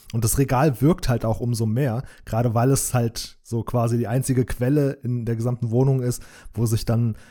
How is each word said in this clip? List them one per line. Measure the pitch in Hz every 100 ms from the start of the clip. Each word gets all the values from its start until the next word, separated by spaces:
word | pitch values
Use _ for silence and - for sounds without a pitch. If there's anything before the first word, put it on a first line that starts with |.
| -
Und | 113
das | 110 -
Regal | 135 127 151 120
wirkt | 143 185 -
halt | 117
auch | 113 110
umso | 120 113 113
mehr, | 113 143 113 - -
gerade | - 110 123
weil | 117 127
es | 135 -
halt | 127 117 - - -
so | - 117
quasi | - 123 117 117
die | 104
einzige | 127 131 127 120
Quelle | - 123 151 139 -
in | 120 123 113
der |
gesamten | 113 120 120 120
Wohnung | 120 135 131
ist, | 123 - - - -
wo | 107 117
sich | 110
dann | - 117 117 107 -